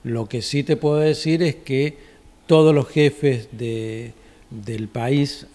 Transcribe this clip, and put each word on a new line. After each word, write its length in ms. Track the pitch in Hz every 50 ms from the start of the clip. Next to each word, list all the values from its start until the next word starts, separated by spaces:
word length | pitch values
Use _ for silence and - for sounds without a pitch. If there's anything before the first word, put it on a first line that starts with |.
| -
Lo 240 | 120 117 117 113 104
que 140 | - 120 107
sí 200 | - - 143 139
te 140 | - 156
puedo 220 | 143 - 147 147 151
decir 440 | 151 156 147 151 - 160 160 165 175
es 140 | 160 -
que 400 | - - - 135 131 143 151 147 - - - - - - - - _ _
todos 260 | - 160 160 156 156 151
los 160 | 147 120 -
jefes 600 | - 156 147 143 139 - 147 143 127 117 107 -
de, 640 | - 110 123 117 113 113 113 110 110 113 120 117 - - - - - - - _
del 380 | - 113 101 110 110 107 110
país 640 | 104 - 123 117 123 139 143 143 139 - - - - -